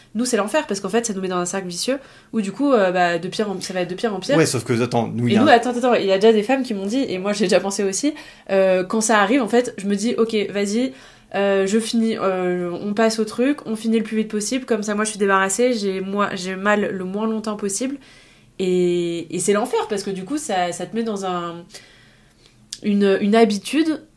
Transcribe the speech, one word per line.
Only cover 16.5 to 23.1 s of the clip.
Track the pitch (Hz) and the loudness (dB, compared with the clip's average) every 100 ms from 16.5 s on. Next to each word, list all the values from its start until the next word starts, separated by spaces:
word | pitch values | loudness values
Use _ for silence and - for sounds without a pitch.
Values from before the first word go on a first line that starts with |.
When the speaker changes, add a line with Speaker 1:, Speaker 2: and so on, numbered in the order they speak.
Speaker 1:
mal | 190 202 208 196 | -2 2 2 0
le | 190 | -4
moins | 185 202 220 | -6 -4 -2
longtemps | 220 214 208 | -2 -4 -4
possible, | 202 196 269 285 - - - - _ - | -4 -4 -4 -6 -12 -20 -20 -20 _ -4
et, | 185 180 175 175 170 170 - | 0 2 2 0 -2 -6 -6
et | 180 | -4
c'est | 196 | 0
l'enfer, | 202 254 453 440 | 0 0 -2 -2
parce | 202 | -4
que | 202 | -4
du | 185 | -8
coup | 185 294 | -6 -6
ça, | - 190 175 | -2 -2 -2
ça | 170 175 | -4 -6
te | |
met | 220 | -4
dans | 226 196 190 | -4 -4 -4
un, | 180 170 170 175 - - - - _ _ _ _ _ _ - | -4 -6 -10 -16 -20 -20 -20 -20 _ _ _ _ _ _ -6
une, | 208 202 202 | -2 2 4